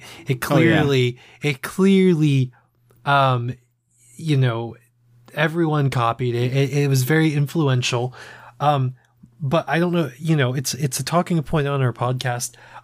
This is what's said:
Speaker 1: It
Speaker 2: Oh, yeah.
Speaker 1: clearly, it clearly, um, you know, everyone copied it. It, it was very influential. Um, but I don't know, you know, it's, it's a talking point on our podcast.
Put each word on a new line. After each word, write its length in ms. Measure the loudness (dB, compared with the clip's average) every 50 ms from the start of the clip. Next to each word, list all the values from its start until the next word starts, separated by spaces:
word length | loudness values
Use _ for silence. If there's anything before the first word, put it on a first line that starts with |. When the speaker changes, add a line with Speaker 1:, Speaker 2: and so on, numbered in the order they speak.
| -6 -14 -20 -14 -6 -6
Speaker 1:
It 100 | -6 -4 -2 0
Speaker 2:
Oh, 60 | 2 4
yeah. 240 | 4 4 4 2
Speaker 1:
clearly, 380 | 2 2 2 2 2 0 -2 -6 -12 -20 -14 _
it 200 | -4 -4 -4 -4
clearly, 880 | -8 -8 -2 2 4 6 6 6 6 4 4 4 2 2 2 2 0 -2 -4 _ _ _ _ _ _ _ _ _ -2
um, 480 | 0 2 2 4 2 2 0 -2 -6 -8 -12 _ _ _ _ _ _ _ _ _ _ _
you 220 | -10 -4 0 2 2
know, 380 | 2 2 0 -2 -6 -8 -12 -16 _ _ _ _ _ _ _ _ _ -12 -4
everyone 560 | -2 -2 -2 0 0 0 0 0 0 0 0
copied 460 | 0 0 0 0 0 -2 -4 -4 -2
it. 200 | -2 -2 0 0
It, 180 | 0 -2 0 0
it 140 | 0 0 2
was 140 | 2 0 2
very 300 | 2 2 2 2 2 2
influential. 800 | 0 -2 0 0 0 0 2 2 0 0 -2 -2 -2 -4 -4 -8 -12 -18 -20 -20 -20 -20 -20 -10 -2
Um, 340 | 0 0 0 2 0 -2 -4 -8 _ _ _ _ -20 -20 _ _
but 280 | -4 -2 -2 -2 0 0
I 120 | 0 0
don't 120 | 0 0
know, 200 | 0 0 -2 -2 -6 -6
you 180 | -2 0 2
know, 180 | 2 2 0 0
it's, 200 | -2 -4 -6 -4
it's 240 | -4 -4 -4 -4 -6
a 40 | -6
talking 380 | -2 -2 -2 0 0 -2 -2
point 260 | -2 -2 -2 -2 0 0
on 140 | 0 0
our 100 | 0 0
podcast. 600 | -2 -2 -4 -4 -4 -4 -4 -6 -6 -6 -8 -10 -12 -16 -20 -20 -20 -8